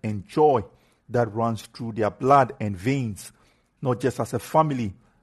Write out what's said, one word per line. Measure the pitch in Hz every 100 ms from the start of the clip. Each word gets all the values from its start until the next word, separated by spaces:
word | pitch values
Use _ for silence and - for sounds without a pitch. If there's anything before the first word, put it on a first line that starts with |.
and | 110 107 92
joy | - 151 131 98 _ _ _ -
that | 120 113
runs | 104 117 110 -
through | - 117
their | 107 104
blood | 92 127 139 120 -
and | 107 95
veins, | 104 139 120 95 - - _ _ _ _
not | 139 123
just | 135 -
as | 120
a | 120
family, | - 156 160 135 110 95 _ _